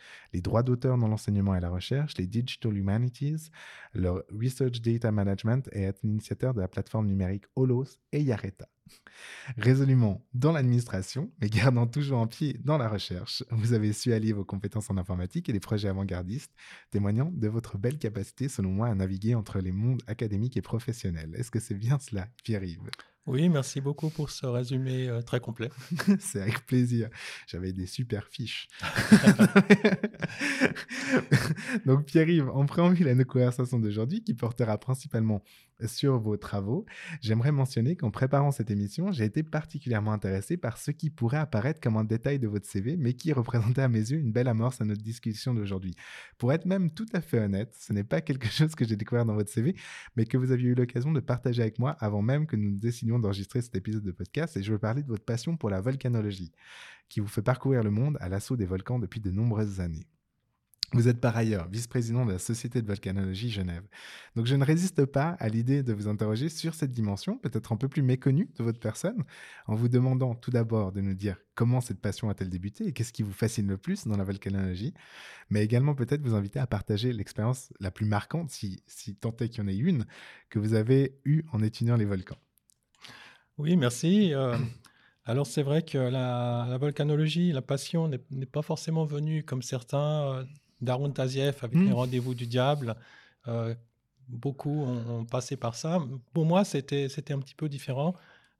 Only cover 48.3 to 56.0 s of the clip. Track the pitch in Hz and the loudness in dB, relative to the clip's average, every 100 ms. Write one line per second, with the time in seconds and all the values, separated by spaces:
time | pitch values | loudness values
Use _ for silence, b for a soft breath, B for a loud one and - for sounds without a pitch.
48.3 | 135 113 - 156 156 117 107 107 120 117 | -2 -2 2 2 2 0 0 0 0 2
49.3 | 107 101 - 123 190 B B B - 113 | 0 0 0 0 -2 B B B -2 0
50.3 | 127 127 123 123 123 120 127 135 156 113 | 2 2 2 4 4 2 0 0 0 0
51.3 | 123 131 120 113 - 127 151 107 104 107 | -2 0 0 0 0 -2 0 -2 0 2
52.3 | 143 156 107 104 101 117 117 113 120 104 | 2 0 0 0 0 -2 -2 0 2 2
53.3 | 98 98 127 120 - - 107 101 90 92 | -2 -2 -4 -2 -4 -4 -4 -4 -6 -8
54.3 | - 165 - 98 107 107 123 143 110 - | -4 -4 -4 -2 -2 0 -2 -4 -6 -4
55.3 | 117 - 170 110 95 107 135 | -4 -2 -2 -2 -2 -2 -2